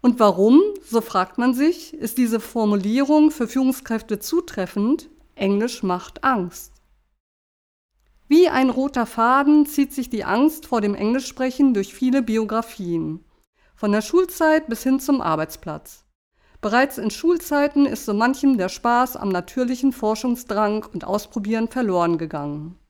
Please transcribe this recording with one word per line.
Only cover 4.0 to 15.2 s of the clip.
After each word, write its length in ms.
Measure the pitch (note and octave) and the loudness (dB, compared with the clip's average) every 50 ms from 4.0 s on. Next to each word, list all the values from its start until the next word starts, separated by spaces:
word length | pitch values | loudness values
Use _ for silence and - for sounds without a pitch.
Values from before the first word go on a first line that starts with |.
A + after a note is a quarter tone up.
| - - G#3+ G3+ | -4 -6 -8 -6
zutreffend, 880 | - - D#4+ E4+ F4 - - G#3 F#3 F3 - G3+ G3+ A#3 D4 F4 - - _ _ _ _ _ | -4 -2 -2 -2 -2 -4 -8 -8 -8 -6 -2 -2 0 0 0 -2 -4 -16 _ _ _ _ _
„Englisch 480 | - G3 G3 G3+ G3+ A3 B3 A#3+ - | -2 0 0 2 0 0 -2 -4 -4
macht 420 | - F#3 F3+ F3+ - - - - - | -4 -4 -4 -4 -6 -14 -14 -4 -2
Angst“? 500 | C4 C4 G#3 F3+ F3 - - - - _ _ _ _ _ _ _ _ _ _ _ _ _ _ _ _ _ _ _ _ _ _ _ _ _ _ _ _ _ _ _ | 0 0 0 -2 -6 -10 -16 -20 -20 _ _ _ _ _ _ _ _ _ _ _ _ _ _ _ _ _ _ _ _ _ _ _ _ _ _ _ _ _ _ _
Wie 220 | _ C#4+ E4 F4+ E4 | _ 6 6 6 6
ein 200 | - B3+ C4 C4 | 6 2 2 2
roter 360 | A#3+ B3+ C4+ C#4+ - B3+ A3+ | 2 0 -2 0 0 -2 -4
Faden 600 | A#3 - - A3+ A#3+ C4 C4+ C#4+ C#4+ D4+ D4+ D4 | -2 0 0 2 4 4 4 6 6 6 6 6
zieht 280 | D4 - - C#4 C#4 - | 4 2 0 0 0 -2
sich 160 | - A#3+ - | -8 -6 -4
die 140 | - G#3 - | -6 -6 -2
Angst 440 | - G3 A#3 C#4 D#4 D#4 - - | 0 0 0 0 0 -2 -6 -8
vor 140 | - C4 A3+ | -4 -2 0
dem 120 | G#3 G3+ G3+ | 0 -2 -2
Englischsprechen 800 | - G3+ G#3+ A#3+ C4+ B3+ - - - B3+ C4 B3+ - C#4+ C4+ A#3+ | 0 0 0 0 -2 -4 -8 -6 -4 -4 -4 0 2 2 2 4
durch 200 | G3+ F#3+ - - | 0 -2 -4 -6
viele 280 | - B3+ B3+ B3 C#4 | -4 -2 0 0 0
Biografien, 1000 | A#3+ A3 G#3+ A3 A3 G3+ G#3+ A3+ A3+ - - - F#3+ E3+ E3+ E3 D#3+ D#3 D#3 E3 _ _ _ _ _ _ _ _ _ _ _ | 0 0 -2 -2 -2 -2 -2 -4 -4 -6 -12 -10 -6 -4 -4 -4 -4 -6 -8 -10 _ _ _ _ _ _ _ _ _ _ _
von 160 | _ - G#3 | _ -2 0
der 100 | G3+ G#3+ | 0 0
Schulzeit 680 | G#3+ - - F4 F#4 F4+ - - E4 D#4 D#4 D#4 D#4 | 0 2 2 2 2 0 -2 0 2 4 4 2 0
bis 160 | D#4+ A3+ - - | -2 -8 -4 0
hin 160 | C4 C4 C4 | 0 0 0
zum 220 | C4+ - C#4+ C4 | 0 0 -2 0